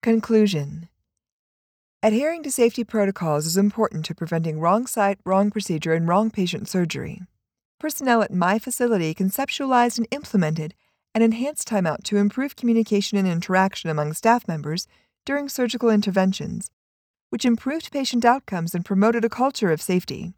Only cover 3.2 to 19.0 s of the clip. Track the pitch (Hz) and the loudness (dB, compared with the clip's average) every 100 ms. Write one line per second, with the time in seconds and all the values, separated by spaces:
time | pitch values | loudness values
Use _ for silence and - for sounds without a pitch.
3.2 | 165 147 156 175 208 214 214 160 156 170 | 0 0 0 2 2 2 -2 -2 -8 -8
4.2 | 160 165 165 156 165 208 254 - 202 196 | -4 -2 -2 0 2 2 0 0 0 0
5.2 | - 190 208 208 - 160 160 165 165 180 | 0 2 2 -2 -4 -4 0 0 2 2
6.2 | 220 214 180 175 - 185 170 - 156 - | 2 -2 -2 -2 -4 -2 -2 -4 -10 -12
7.2 | 180 _ _ _ _ _ 311 - 262 233 | -18 _ _ _ _ _ -8 -4 2 2
8.2 | 208 185 175 214 254 - 240 214 160 165 | 2 0 2 0 -2 -2 2 2 0 0
9.2 | 190 - 277 - 269 254 240 233 226 285 | -2 -2 -6 -4 0 2 2 0 -4 -6
10.2 | 294 214 160 160 156 - _ _ _ 220 | -2 0 0 -2 -6 -12 _ _ _ 2
11.2 | 226 226 269 302 - 214 170 147 - 202 | 2 2 -4 -6 -4 0 0 -2 -2 2
12.2 | 202 - 277 - 233 226 220 202 202 202 | 2 0 -6 -2 2 2 2 0 0 0
13.2 | 190 170 - 185 190 - 165 151 151 156 | 0 0 0 2 2 -2 -4 -2 -4 0
14.2 | 220 240 - 160 143 165 - _ _ _ | 2 2 0 -6 -4 -6 -8 _ _ _
15.2 | - 285 285 - 240 233 233 214 208 185 | -4 -4 -4 -2 -2 2 2 2 2 2
16.2 | 190 190 - - - _ _ _ _ _ | 2 0 -6 -8 -12 _ _ _ _ _
17.2 | _ 240 247 233 262 320 - 285 262 240 | _ -2 0 0 -2 -6 -6 -6 -2 2
18.2 | 233 262 - 185 165 175 175 190 | 2 2 -2 -6 -4 -4 -2 2